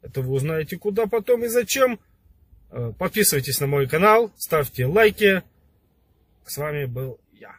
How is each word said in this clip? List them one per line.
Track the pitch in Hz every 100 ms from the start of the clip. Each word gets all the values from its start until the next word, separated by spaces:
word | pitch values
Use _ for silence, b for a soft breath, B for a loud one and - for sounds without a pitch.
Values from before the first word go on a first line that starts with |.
Это | 131 135
вы | 127
узнаете, | 135 139 160 151 175
куда, | 208 202 220
потом | 226 208 247
и | 233
зачем. | 233 220 269 262 233 _ _ _ _ _ _ _
А, | - 117
подписывайтесь | 107 185 220 202 147 131 131
на | 143
мой | 143 135
канал, | 156 202 220 233 _
ставьте | - 160 139 - 131
лайки. | 180 220 190 208 190 - _ _ _ _ _ _ _ _ _
С | _ -
вами | 147 147 135
был | 120 131 123 _
я. | _ 107